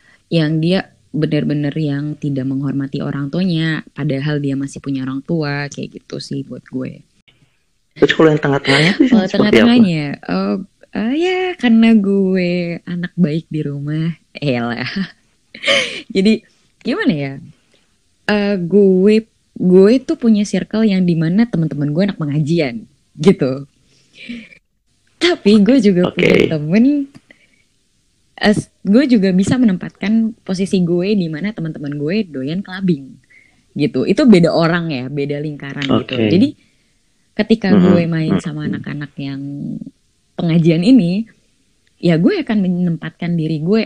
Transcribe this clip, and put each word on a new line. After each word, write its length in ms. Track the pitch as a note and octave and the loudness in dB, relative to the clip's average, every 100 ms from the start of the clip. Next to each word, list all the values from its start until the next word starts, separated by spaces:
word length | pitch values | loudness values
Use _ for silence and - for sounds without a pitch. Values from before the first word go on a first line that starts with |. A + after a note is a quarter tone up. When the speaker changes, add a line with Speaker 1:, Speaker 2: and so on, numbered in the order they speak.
| _ _ _ | _ _ _
Speaker 1:
yang 320 | E3 D3+ D#3+ | 0 0 0
dia 320 | D#3+ F#3+ - _ _ | 0 0 -4 _ _
bener-bener 640 | C#3 D#3 D3+ D3+ D3 D3 | -4 -2 -2 -2 -2 -2
yang 400 | D3+ D3+ C#3 D3+ | -4 -4 -4 -6
tidak 320 | D3+ D3+ C3+ C3 | -6 -6 -4 -4
menghormati 560 | C3+ C#3 C#3 C3+ D3 | -4 -4 -4 -6 -6
orang 320 | C#3+ C#3 C#3+ | -6 -6 -6
tuanya, 480 | D#3+ F#3+ E3 D#3+ D3+ - - | -2 -2 0 -2 -4 -8 -8
padahal 400 | D3 C#3 D3 D3 | -4 -2 -2 -2
dia 160 | C#3+ | -2
masih 320 | C3+ C#3 - - | -4 -6 -10 -8
punya 160 | C3+ | -6
orang 240 | C3 C3+ - | -6 -8 -6
tua, 400 | E3+ D3 C#3+ C#3+ | -4 -4 -6 -8
kayak 300 | - B2+ - | -10 -14 -14
gitu 240 | _ C#3 | _ -14
sih 240 | - C#3 C3+ | -10 -10 -10
buat 160 | B2+ - | -16 -12
gue. 320 | C3 C3 - _ _ _ _ _ _ _ _ _ - | -10 -10 -12 _ _ _ _ _ _ _ _ _ 0
Speaker 2:
Terus 160 | C#3+ | 0
kalau 160 | - E3 | 4 2
yang 100 | D3+ | 4
tengah-tengahnya 520 | D3 C#3 C3+ C#3 D#3+ | 0 -2 0 2 2
tuh 100 | G3+ C4 | 2 2
Speaker 1:
Kalau 160 | A3 F#3 | 2 0
Speaker 2:
seperti 80 | |
apa? 0 | |
Speaker 1:
tengah-tengahnya, 720 | G3+ G#3 A3 A#3 A#3+ G3+ D#3+ C#3+ - - | 0 2 4 6 6 4 2 -4 -8 -6
oh, 260 | F#3 G3 G3+ F#3+ _ _ | -4 -2 -4 -8 _ _
eh, 200 | - A3 C#4+ | -6 -4 -2
ya 220 | F4 F#4 F#4 F4+ | -2 -2 -4 -2
karena 320 | B3 A3+ A3+ A3+ | 2 4 6 4
gue 540 | G3 G3 F#3+ F#3 F3+ F3+ E3+ E3+ - | 2 0 0 0 0 -2 -4 -8 -8
anak 280 | F3 F3 - | -8 -6 0
baik 320 | E3+ D#3+ - | 0 0 -6
di 100 | D#3 D3+ | -8 -6
rumah, 480 | C#3+ C#3+ D#3 E3 D#3+ _ - | -6 -6 -4 -4 -6 _ -6
elah. 560 | C#3+ B2 A#2+ A#2 B2 - F#3+ - _ _ _ | -4 -2 -4 -6 -6 -6 -8 -10 _ _ _
<laughs> 640 | - C#5+ C#5 B4 A4 D4+ B3+ | -8 -2 -2 -2 -10 -6 0
Jadi 300 | G#3 A3 - _ _ _ - | 2 0 -4 _ _ _ -6
gimana 280 | E4+ F4+ D#3 | -2 0 -2
ya? 160 | C#3 C3+ - _ _ _ _ _ _ _ - | -4 -10 -16 _ _ _ _ _ _ _ -4
Eh, 260 | G#3 G3+ G3+ | -2 0 -2
gue, 540 | E3+ G3 G3 F#3 G3 G#3+ A3 _ _ | 0 4 4 4 4 2 0 _ _
gue 380 | - F3+ F3+ G3 C4 | -4 4 6 6 4
tuh 160 | C4 D#4+ | 0 -2
punya 240 | A#3 G#3 | 2 2
circle 380 | G#3 F#3 F3+ G#3+ | 2 -4 -4 0
yang 240 | A3 F#3 F3+ | 0 2 2
dimana 400 | D#3+ D#3+ F#3 A#3 | 0 0 2 0
teman-teman 480 | E3+ D#3+ C#3+ D3 | 0 -2 -2 -2
gue 100 | D3 G3+ | 0 -2
anak 80 | B3+ | -2
pengajian, 720 | D3+ D3 D3 E3+ C#3 A#2 - _ _ - | -4 -2 0 0 -2 -6 -14 _ _ 0
gitu. 540 | D#3+ F#3 - C3 C#3 _ _ _ _ - - A#3+ A3 - _ _ _ _ _ _ | 2 4 0 -4 -10 _ _ _ _ -20 -18 -16 -18 -20 _ _ _ _ _ _
Tapi 400 | F4 E4+ G3+ G#3+ | -2 0 4 4
gue 160 | G3 C#4 | 6 4
juga 320 | G3+ F3 F3+ | 4 2 0
Speaker 2:
Oke. 160 | - - | 0 2
Speaker 1:
punya 320 | F#3 - D#3 | 4 2 0
temen, 280 | D3+ G3 B3+ D4 C#4 - _ _ _ _ _ _ _ _ _ _ _ - | 0 2 2 2 -4 -12 _ _ _ _ _ _ _ _ _ _ _ -2
eh, 160 | G3+ G3+ - _ | 0 0 -2 _
gue 200 | F#3 G#3+ D4 | 2 4 6
juga 220 | A#3 F#3+ | 4 4
bisa 240 | F#3 G3 C4 | 2 2 2
menempatkan 800 | A#3+ F3+ G3 - G3 A3+ A3 A3 | 2 2 -6 -8 -2 0 0 -6
posisi 400 | - F#3 F#3+ F#3+ | -8 -4 0 0
gue 320 | E3+ F3 F#3 | 2 0 0
di 160 | G#3+ E3 | 0 -2
mana 240 | D3+ F#3+ | -4 -8
teman-teman 420 | A3 D#3+ D#3 D3 D3 | -6 -8 -8 -10 -6
gue 300 | C#3+ G#3 F#3+ | -4 -4 -4
doyan 380 | C3+ C3+ F3 G3 | -8 -6 -6 -8
clubbing, 480 | F#3 F#3+ D3 C3+ - _ _ _ _ _ - | -4 -2 -2 -4 -20 _ _ _ _ _ -4
gitu. 320 | D3 D#3 A2+ | -2 -2 -2
Itu 160 | G3+ C#4+ | 2 6
beda 240 | F#3+ E3+ | 6 6
orang 400 | D3 E3 F3 E3 | 2 0 0 -4
ya, 160 | C3+ B2+ | -8 -8
beda 300 | D3 C#3 C#3+ | -6 -6 -6
lingkaran 480 | D3+ C#3+ C#3+ C#3+ C#3 | -8 -10 -12 -8 -2
gitu. 320 | A2+ - B2+ | -2 -2 -2
Speaker 2:
Oke. 160 | A2 | 2
Speaker 1:
Jadi 160 | E3+ C#4 - _ _ _ _ _ _ _ - | 2 2 -2 _ _ _ _ _ _ _ -6
ketika 340 | G#3 A3 G3 | 0 0 2
Speaker 2:
Mm-mm. 220 | F#3+ F3+ | 4 4
Speaker 1:
gue 100 | F3+ E3 | 4 2
main 240 | E3 D#3+ F#3+ | -2 -2 -2
sama 240 | E3+ D3+ D3+ | -4 -8 -8
Speaker 2:
Mm-mm. 40 | |
Speaker 1:
anak-anak 380 | C#3+ C#3 C#3+ C#3+ - | -8 -8 -10 -12 -10
yang 200 | C#3 C#3 C#3 C#3+ D3+ - - _ _ _ _ | -10 -10 -10 -10 -10 -12 -14 _ _ _ _
pengajian 480 | - E3+ E3 D#3+ D#3+ | -6 0 2 2 2
ini, 480 | F3 C4 E3+ F#3+ A3+ _ _ _ _ _ _ _ | 4 4 4 -2 -6 _ _ _ _ _ _ _
ya 160 | F3 D#3+ | 0 2
gue 240 | G3+ G4+ | 2 0
akan 160 | C4+ G#3+ | -2 -2
menempatkan 800 | F#3 F3 F3+ D#3+ D#3+ - E3+ E3+ | 0 0 -2 -4 -8 -10 -4 -2
diri 240 | D#3 D#3+ | -2 -4
gue, 240 | D#3+ A3 | 0 0